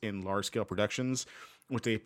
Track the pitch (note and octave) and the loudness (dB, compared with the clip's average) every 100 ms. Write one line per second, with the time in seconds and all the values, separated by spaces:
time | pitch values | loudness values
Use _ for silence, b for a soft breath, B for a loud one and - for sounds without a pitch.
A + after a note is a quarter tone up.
0 | A2 G2+ F#2+ G2 G2 A#2 G#2 F#2 G#2 - | -4 -2 0 0 0 -2 0 2 2 2
1 | B2+ C3 B B B B - B2 A#2+ A2 | 0 -2 B B B B -4 0 2 0